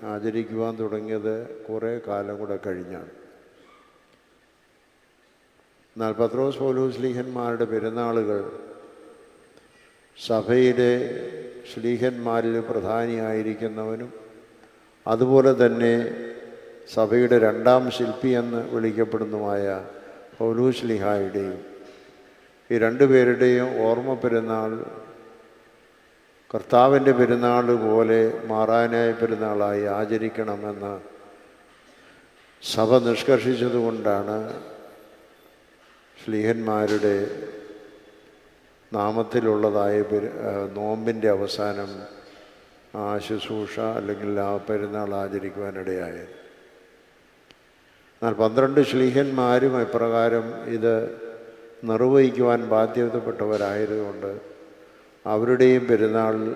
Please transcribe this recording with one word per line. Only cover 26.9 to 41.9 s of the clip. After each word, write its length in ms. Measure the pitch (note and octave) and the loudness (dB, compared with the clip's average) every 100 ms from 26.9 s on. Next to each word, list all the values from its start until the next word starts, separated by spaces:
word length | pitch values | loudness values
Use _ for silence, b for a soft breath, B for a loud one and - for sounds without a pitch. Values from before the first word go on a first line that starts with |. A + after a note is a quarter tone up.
| C#3 C3+ | 6 6
പെരുന്നാൾ 540 | B2 A#2+ A#2+ A#2+ A#2+ A#2+ A#2+ | 6 4 4 4 2 4 2
പോലെ 420 | A2 A2 A2+ A2+ A2+ A2 A2+ | 4 4 4 4 4 0 -4
മാറാനായ 600 | A2 A2 A2+ A#2 A#2 A#2 | 0 2 4 4 2 0
പെരുന്നാളായി 720 | A2+ A#2 A2 A2 G#2 G#2 G#2 G#2 | 0 -2 -2 -2 0 0 0 -2
ആചരിക്കണമെന്ന് 1000 | G2+ G#2+ A2 A2 G#2+ G#2+ G2+ G#2 G2+ G2+ G2 - - - - - _ _ b b b b b b _ _ _ | -2 -2 -2 -4 -4 -6 -6 -8 -8 -10 -10 -14 -20 -20 -20 -20 _ _ b b b b b b _ _ _
സഭ 340 | - - A2 B2+ | -8 0 4 4
നിഷ്കർഷിച്ചതുകൊണ്ടാണ് 1400 | A#2 A2+ - C3 A#2 B2 B2 A#2+ A2+ A2+ G#2+ G2+ G2+ G#2+ G#2+ - - - - - - - _ _ _ _ _ _ _ _ _ - | 4 0 2 2 2 0 0 0 -2 -2 -2 -2 -2 -6 -6 -12 -14 -20 -20 -20 -20 -20 _ _ _ _ _ _ _ _ _ -16
ശ്ലീഹന്മാരുടെ 1000 | - G#2+ G#2+ A#2 A2 G#2+ G#2+ G#2 G#2 G2+ G#2 - - - - - - - - - _ _ _ _ _ _ _ | -6 -2 0 0 0 0 2 2 2 0 -2 -6 -12 -14 -16 -20 -20 -20 -20 -20 _ _ _ _ _ _ _
നാമത്തിലുള്ളതായ 1040 | A2 G#2 A2 A2 B2 A2+ G#2+ G#2+ G#2 G2+ G#2 | -2 -2 0 0 0 2 2 2 2 2 0
പെരു-, 320 | G#2 G#2 G#2 - | 0 -2 -2 -6
ആ, 100 | A2 G2+ G2 | -6 -4 -6
നോമ്പിൻ്റെ 580 | G2 G#2+ A2 A2+ A2 G#2+ | -6 -6 -4 -2 0 2
അവസാനം 600 | G2 G2 - G#2 G2+ G2 | 0 -2 -4 -4 -6 -8